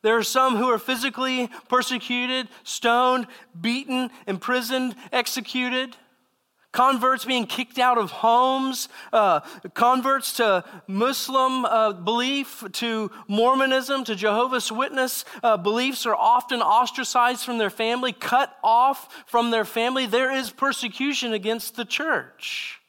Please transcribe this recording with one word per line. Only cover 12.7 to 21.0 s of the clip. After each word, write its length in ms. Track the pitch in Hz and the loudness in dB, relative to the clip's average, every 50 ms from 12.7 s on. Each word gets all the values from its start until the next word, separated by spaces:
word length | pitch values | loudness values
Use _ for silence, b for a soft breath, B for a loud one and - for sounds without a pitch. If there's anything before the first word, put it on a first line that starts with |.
| - | -6
to 360 | - 240 233 226 220 214 190 B B B - | -4 -2 -2 -2 -2 -4 -6 B B B -2
Mormonism, 760 | 196 214 226 247 262 262 269 262 262 262 247 262 277 269 247 | 0 2 4 4 4 4 2 2 2 0 0 -2 -4 -4 -2
to 120 | 220 220 | -4 -6
Jehovah's 540 | 180 202 214 208 226 240 254 254 247 - - | 0 0 0 2 2 0 0 0 -2 -4 -4
Witness, 540 | 220 226 262 285 294 262 254 254 - - - B B 220 | -4 -4 -4 -2 -2 -2 -2 -2 -2 -8 -10 B B -2
uh, 140 | B 233 220 | B 2 2
beliefs 500 | 185 170 202 220 240 254 269 262 - - | 2 0 0 0 2 0 -2 -2 -4 -2
are 100 | 240 214 | -2 0
often 460 | - - 220 240 247 247 - 254 240 | 2 4 4 4 4 2 -2 -2 0
ostracized 840 | 220 160 208 233 247 233 - 262 247 - - 254 240 247 254 226 - | 2 4 4 4 2 0 -2 -6 -6 0 2 2 2 2 2 -2 -4
from 120 | 247 240 | -4 -2
their 120 | 226 214 190 | 0 -2 -2
family, 420 | - - 226 226 240 254 254 254 | -2 -2 -2 -2 0 0 -2 -4
cut 480 | - - - - 240 254 277 - - - | -4 -4 -2 2 2 2 2 0 -4 -2
off 640 | - 220 226 240 254 277 277 - - - - - - | 2 4 4 6 4 4 2 -2 -10 -18 -20 -20 -12
from 260 | - - 240 233 233 | 0 0 2 2 2
their 120 | 226 226 208 | 0 0 -2
family. 420 | - - 226 233 247 262 262 262 | -2 -2 -2 -2 0 0 -2 -2
There 260 | 214 208 247 262 262 | 0 2 2 2 2
is 180 | 269 269 254 208 | 0 -2 -4 -6
persecution 800 | - - 269 277 254 - 254 226 - - | -4 -2 -2 -2 -2 -2 -6 -8 -6 -4